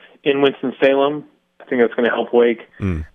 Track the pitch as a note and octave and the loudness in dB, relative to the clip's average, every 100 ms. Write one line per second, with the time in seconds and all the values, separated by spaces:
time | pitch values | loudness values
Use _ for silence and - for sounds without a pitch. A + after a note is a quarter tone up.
0 | - _ D3+ C#3 C#3 - C3 - C#3 C3+ | -14 _ -2 2 0 0 -6 0 2 2
1 | C#3 D3 - _ _ - - B2+ A2+ - | 0 -4 -12 _ _ -20 -4 0 0 0
2 | A#2+ A#2 A2+ A#2+ A#2+ A2+ - - G2 D#2+ | -2 -2 0 2 2 0 -10 -8 -6 -6
3 | D2+ | -8